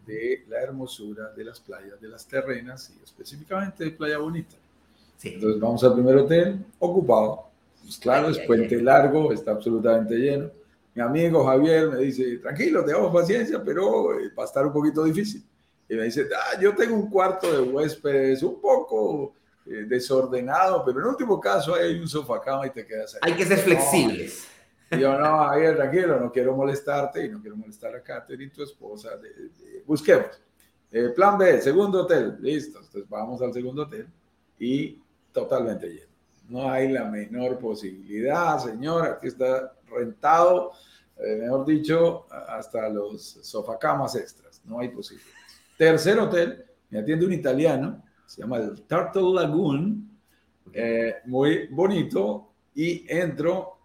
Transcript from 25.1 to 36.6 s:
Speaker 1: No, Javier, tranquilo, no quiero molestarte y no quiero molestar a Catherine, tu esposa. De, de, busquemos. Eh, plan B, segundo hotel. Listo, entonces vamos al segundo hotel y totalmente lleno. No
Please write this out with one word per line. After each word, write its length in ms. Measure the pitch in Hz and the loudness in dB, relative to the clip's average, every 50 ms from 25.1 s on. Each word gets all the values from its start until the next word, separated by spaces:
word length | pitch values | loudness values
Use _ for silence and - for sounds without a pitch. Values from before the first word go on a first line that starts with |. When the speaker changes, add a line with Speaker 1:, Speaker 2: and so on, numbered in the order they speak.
| 135 143 | 2 2
Speaker 1:
No, 200 | 151 156 156 156 151 143 | 2 2 4 2 2 2
Javier, 260 | 143 147 160 160 151 | 2 4 4 4 4
tranquilo, 440 | 151 139 131 143 180 185 165 147 123 | 2 0 2 2 2 2 2 2 0
no 100 | 123 117 | -2 -2
quiero 260 | - 127 123 127 131 | -2 0 0 0 0
molestarte 680 | 135 135 139 135 139 - 143 143 143 139 143 - 165 160 | 0 0 -2 -2 -4 -4 -4 -4 -2 -4 -4 -6 -6 -8
y 20 | 120 | -8
no 120 | 107 104 | -8 -12
quiero 160 | 107 107 107 | -16 -14 -14
molestar 380 | 107 110 107 104 - 117 113 117 | -14 -16 -16 -16 -14 -12 -12 -12
a 80 | 123 - | -12 -14
Catherine, 500 | - 135 117 - - 135 127 139 139 - | -14 -14 -14 -14 -14 -16 -16 -16 -18 -14
tu 100 | 151 147 | -14 -14
esposa. 540 | 139 143 _ - 101 107 107 107 113 - | -14 -14 _ -18 -18 -18 -16 -16 -16 -16
De, 140 | - - - | -16 -16 -20
de, 520 | - - - - - _ - - - - - | -20 -18 -20 -20 -20 _ -20 -20 -20 -16 -4
busquemos. 560 | - 156 147 - 208 180 - - - - - _ _ _ _ _ _ _ _ _ _ - | -4 -4 0 4 6 6 6 4 0 -6 -16 _ _ _ _ _ _ _ _ _ _ -2
Eh, 160 | 113 120 123 | -2 -2 0
plan 280 | 120 175 190 202 202 | 2 4 4 4 6
B, 240 | 190 190 180 147 117 | 6 6 6 6 6
segundo 420 | - 139 147 185 208 196 185 185 180 | 4 4 4 4 4 4 2 0 2
hotel. 320 | 180 170 143 113 107 107 - | 2 2 2 2 0 -4 -6
Listo, 380 | - 135 151 147 - - - - | -4 -4 -4 -4 -6 -8 -14 -20
entonces 300 | - _ - 101 98 - | -20 _ -16 -16 -14 -10
vamos 340 | 104 104 110 120 123 123 123 | -10 -10 -8 -8 -6 -6 -6
al 100 | 123 120 | -4 -4
segundo 300 | 123 123 127 131 143 151 | -6 -8 -8 -8 -8 -8
hotel 240 | 147 151 110 120 - - _ _ _ _ _ _ _ _ - | -10 -10 -14 -16 -16 -20 _ _ _ _ _ _ _ _ -8
y 420 | 113 120 131 143 - - - - _ _ _ _ _ _ | -4 -2 -2 -2 -4 -6 -10 -16 _ _ _ _ _ _
totalmente 560 | _ 127 110 - 135 123 117 113 104 90 - | _ -6 -4 -2 -2 -2 -2 -2 -6 -6 -8
lleno. 220 | 87 82 - - _ _ _ _ _ _ _ _ - | -12 -14 -16 -20 _ _ _ _ _ _ _ _ -14
No 220 | 120 127 | -10 -8